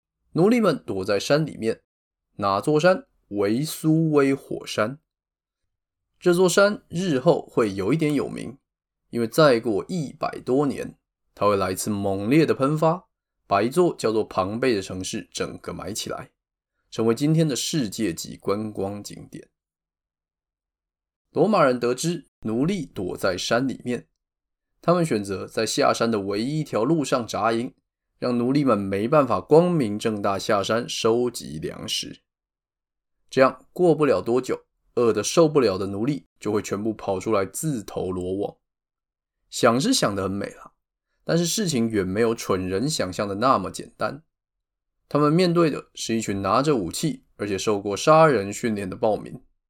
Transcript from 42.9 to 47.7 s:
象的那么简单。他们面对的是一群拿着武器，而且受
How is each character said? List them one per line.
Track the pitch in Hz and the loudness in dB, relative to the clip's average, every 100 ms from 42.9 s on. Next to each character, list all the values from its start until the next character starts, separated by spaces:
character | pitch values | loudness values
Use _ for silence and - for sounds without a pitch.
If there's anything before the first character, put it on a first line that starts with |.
| 156 92 | -2 -4
象 | 90 104 | -4 -6
的 | 98 | 0
那 | 127 117 | 2 2
么 | 90 | 0
简 | 85 - - | -10 -14 -6
单。 | 110 135 _ _ _ _ _ _ _ _ - | -6 -6 _ _ _ _ _ _ _ _ -4
他 | 147 | 0
们 | 147 | 4
面 | 160 185 | 4 4
对 | 170 165 | 4 2
的 | - - | 0 -10
是 | - - 113 | -10 -4 -4
一 | |
群 | 110 101 | -2 -4
拿 | 98 110 | 0 2
着 | 147 135 | 2 0
武 | 87 | -2
器， | - 160 120 _ - | -4 -4 -6 _ -10
而 | 101 | -6
且 | 98 | -4
受 | 113 | 0